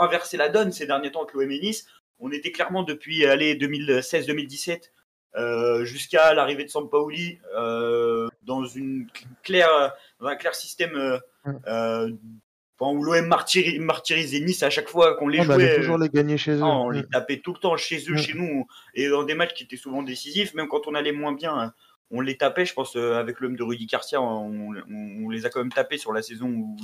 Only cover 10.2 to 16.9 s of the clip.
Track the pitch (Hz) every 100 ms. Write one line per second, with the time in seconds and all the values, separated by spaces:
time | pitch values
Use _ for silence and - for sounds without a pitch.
10.2 | 127 143 165 - - - 165 147 135 127
11.2 | - _ 143 135 131 113 113 113 113 110
12.2 | 110 113 _ _ _ - 135 147 151 170
13.2 | 165 156 - 185 165 151 160 156 - 160
14.2 | 151 143 165 185 143 147 156 170 165 147
15.2 | 147 151 165 135 165 151 160 165 156 143
16.2 | 147 147 151 147 156 139 123